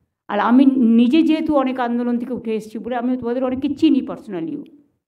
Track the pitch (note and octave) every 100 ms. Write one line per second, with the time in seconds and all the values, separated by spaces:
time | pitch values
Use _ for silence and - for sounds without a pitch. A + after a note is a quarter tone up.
0 | _ _ - G3+ G3+ B3+ C4 C4 A3+ A#3
1 | A#3+ D#4+ D#4 D#4 D#4 C#4+ C4 C4 A#3+ A#3+
2 | A#3+ A#3+ B3 A#3 A3+ A3 G#3+ - A#3 B3
3 | A#3+ B3+ A#3 B3 B3+ C4 D4 C#4+ D#4+ C4
4 | - E3+ - F3+ D#3+ C#3+ - _ _ _